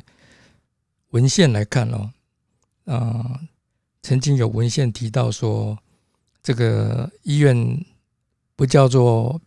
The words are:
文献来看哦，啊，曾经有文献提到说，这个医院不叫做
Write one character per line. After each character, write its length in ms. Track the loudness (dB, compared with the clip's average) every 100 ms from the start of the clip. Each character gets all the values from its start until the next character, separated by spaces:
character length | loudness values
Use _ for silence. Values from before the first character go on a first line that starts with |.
| -8 _ _ _ _ _ _ _ _ _ _
文 180 | 0 2
献 240 | 4 2
来 140 | 2 -2
看 240 | -2 -2
哦， 240 | -4 -8 -12 _ _ _ _ _ _ -8
啊， 560 | -4 -4 -4 -6 -10 -14 _ _ _ _ _
曾 180 | -2 -2
经 140 | 2 0
有 120 | 0
文 220 | 0 -2
献 220 | 0 -2
提 180 | -4 -4
到 220 | -2 -2
说， 480 | -2 -4 -2 -4 -8 _ _ _ _ _ _
这 100 | -6
个 580 | 0 0 0 -2 -4 -6 -10
医 140 | -4 2
院 460 | 4 4 0 -4 -8 _ _ _ _ _ _ -4
不 80 | 2
叫 200 | 4 4
做 540 | 4 4 2 -2 -6